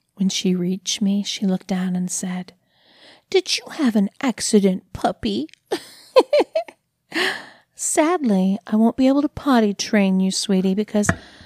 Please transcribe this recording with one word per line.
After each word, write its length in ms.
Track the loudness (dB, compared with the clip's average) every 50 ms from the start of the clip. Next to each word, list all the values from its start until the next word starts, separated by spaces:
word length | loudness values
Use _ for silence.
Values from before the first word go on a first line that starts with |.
| _ _ _
When 140 | -2 -2 -2
she 260 | 0 0 0 0 0
reached 460 | 0 -2 -4 -4 -4 -6 -8 -4 -2
me, 220 | 0 0 0 -2
she 240 | -2 -4 -6 -2 -2
looked 200 | -2 -2 -2 -4
down 300 | -4 -4 -4 -2 -2 -2
and 140 | -2 -4 -4
said, 420 | -6 -6 -8 -6 -8 -8 -10 -12 -18 _ _ _ _ _ _ _ _ _ -20 -20 -20 _ _ -2
"Did 280 | -2 0 0 0 -6 -6
you 60 | -8 -10
have 240 | -4 -2 0 2 2
an 140 | 2 0 0 _ -4
accident, 720 | -4 -4 -4 -4 -2 2 2 4 4 4 0 -2 -6 _
puppy?" 560 | -10 -6 -4 -4 -4 -4 -4 -4 -4 -4 -6 -8 _ _ _ -10
<laughs> 80 | -10 -10 -10 -14 -20 -20 -6 0 2 2 2 4 2 0 0 _ -2 -8 -8 -8 -14 _ _ _ _ _ _ -8 -4 -4 -2 -4 -4 -8 -14 -18 -20 _ _ _ _
"Sadly, 840 | -8 -6 -2 0 2 2 2 2 0 0 2 2 2 2 2 0 -2 -4
I 100 | -2 0
won't 220 | 2 2 2 2 2
be 100 | 2 2
able 140 | 4 2
to 60 | 0 -2
potty 440 | -4 -4 0 2 2 4 4 2
train 480 | 0 -4 -4 0 0 2 2 2 2 2
you, 100 | 0 0
sweetie, 440 | -2 -2 -2 0 0 2 2 2 0
because 360 | -2 -4 -2 -2 -2 -2 -2 -4 -6 -8 -20 -20 -20 -20